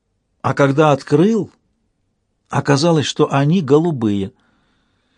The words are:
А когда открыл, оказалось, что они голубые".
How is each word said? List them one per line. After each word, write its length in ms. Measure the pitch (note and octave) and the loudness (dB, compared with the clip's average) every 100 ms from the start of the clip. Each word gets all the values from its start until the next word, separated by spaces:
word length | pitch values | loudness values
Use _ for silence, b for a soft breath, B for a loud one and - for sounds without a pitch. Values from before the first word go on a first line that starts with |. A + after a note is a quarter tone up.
| _ _ _ _ | _ _ _ _
А 120 | A#2+ | -4
когда 380 | - C#3 C#3 D#3 | 0 0 2 2
открыл, 600 | C3+ - D3 G3 A3+ D#3 _ _ _ _ _ _ _ _ _ - | 2 0 0 2 0 -6 _ _ _ _ _ _ _ _ _ -8
оказалось, 560 | C#3 C#3 C#3 E3+ D#3+ - | -4 -2 0 2 0 -2
что 260 | - D3 | -2 -2
они 300 | C#3+ C#3+ F#3+ | 0 0 0
голубые". 720 | C3+ C#3+ F3 C3+ A2 G2+ F#2+ - b b b b b b b | 2 2 0 -2 -4 -4 -6 -12 b b b b b b b